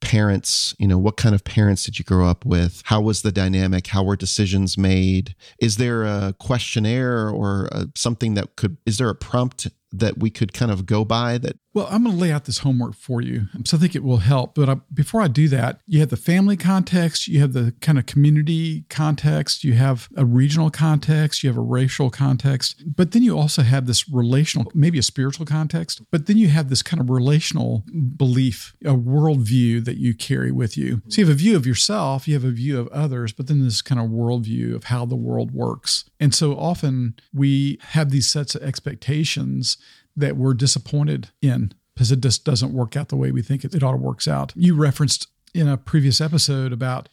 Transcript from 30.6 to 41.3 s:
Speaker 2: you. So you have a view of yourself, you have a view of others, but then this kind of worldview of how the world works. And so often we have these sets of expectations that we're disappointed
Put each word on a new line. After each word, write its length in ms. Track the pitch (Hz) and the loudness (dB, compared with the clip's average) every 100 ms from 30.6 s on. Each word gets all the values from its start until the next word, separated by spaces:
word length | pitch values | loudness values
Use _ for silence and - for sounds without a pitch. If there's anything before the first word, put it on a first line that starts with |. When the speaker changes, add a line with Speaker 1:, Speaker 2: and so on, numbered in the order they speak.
| 120 - | -2 -4
Speaker 2:
you. 240 | 131 123 - | -4 -4 -2
So 120 | - | 2
you 60 | 180 | 4
have 60 | |
a 40 | 143 | 4
view 160 | 190 202 | 4 2
of 100 | 123 | 2
yourself, 600 | 117 - 208 147 135 156 | 0 0 -2 -2 -2 -2
you 80 | |
have 100 | 147 | -2
a 60 | 127 | 0
view 280 | 117 131 135 | -2 -2 -4
of 80 | 117 | -4
others, 440 | 139 151 127 113 | -4 -2 -2 -6
but 140 | - 131 | -6 -2
then 160 | 147 | 2
this 200 | 127 110 | 2 0
kind 180 | - 127 | -2 -2
of 80 | 113 | -2
worldview 640 | 113 117 123 110 120 117 | 0 0 0 -2 -4 -4
of 100 | 120 | -4
how 220 | - 123 120 | -4 -4 -2
the 100 | 127 | -4
world 360 | 117 120 117 | -2 -2 -4
works. 520 | 127 120 113 - - - - | -4 -4 -4 -4 -4 -6 -2
And 160 | 147 | 0
so 220 | - 151 139 | 2 0 -2
often 560 | 156 175 147 131 120 - _ | -4 -2 -2 -2 -4 -6 _
we 460 | 139 139 139 139 - | 0 2 2 0 -4
have 280 | - 156 147 | -4 -2 0
these 180 | 139 117 | 0 0
sets 260 | 151 143 - | -2 -4 -8
of 60 | |
expectations 1120 | 143 - - 147 - 151 160 - 127 135 123 - _ - _ - | -8 -8 -8 -10 -4 -2 -2 -4 -4 -4 -4 -6 _ -20 _ -4
that 200 | 143 139 | -2 0
we're 180 | 131 | 0
disappointed 720 | 123 135 135 - 147 147 139 117 | 2 0 0 -2 -2 0 -2 -8